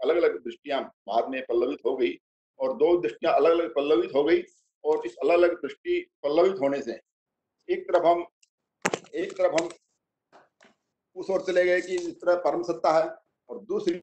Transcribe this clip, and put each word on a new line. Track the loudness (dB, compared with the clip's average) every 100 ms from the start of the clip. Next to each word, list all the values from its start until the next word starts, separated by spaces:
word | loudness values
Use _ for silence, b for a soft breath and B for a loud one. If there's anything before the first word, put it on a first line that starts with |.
अलग-अलग | 0 2 2 0
दृष्टियां | -10 -14 -6 -6
बाद | -6 _ -4 -2 -2
में | -6
पल्लवित | -2 0 0 -2
हो | -4 0
गई | -2 -4 _ _ _ -6
और | -6 0
दो | 2 2
दृष्टियां | 0 -4 0
अलग-अलग | 2 4 2 0
पल्लवित | -2 0 0 2
हो | 0
गई | 2 2 0 _ _ _
और | -2 -2 -4
इस | -4
अलग-अलग | 0 4 4
दृष्टि | 2 -8 -10 -4 -4 -4 _
पल्लवित | -2 2 2 2
होने | -2 -2
से | -6 -10 _ _ _ _ _ _ -6
एक | -6 0
तरफ | 2
हम, | 4 2 -2 _ _ _ _ _ -6 -6 -8
एक | -8 -6
तरफ | 0 2 2
हम | -2 -8 _ _ _ _ _ -20 _ _ _ _ _ _ _ -14
उस | -4
ओर | -2
चले | 0 2
गए | 4 2
कि | 0 -6
इस | -6 -6
तरह | 0 0
परम | 0 -2
सत्ता | -4 -2 2
है, | 2 0 -6 _ _ _
और | -16
दूसरी | -6 -4 -2 -4